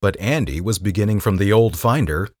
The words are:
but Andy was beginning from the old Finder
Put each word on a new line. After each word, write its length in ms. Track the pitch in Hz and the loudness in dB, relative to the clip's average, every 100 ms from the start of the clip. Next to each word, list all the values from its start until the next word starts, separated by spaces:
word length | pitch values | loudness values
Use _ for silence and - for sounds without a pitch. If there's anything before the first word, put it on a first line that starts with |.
but 160 | 101 - | -2 -2
Andy 400 | 104 151 73 76 | -2 -2 -2 -4
was 180 | 95 92 | -4 -2
beginning 400 | 98 95 104 104 | -2 0 0 0
from 180 | 110 95 | 0 0
the 140 | 101 | 2
old 260 | 107 113 78 | 4 2 0
Finder 520 | 117 147 87 76 101 _ | 0 0 0 -2 -6 _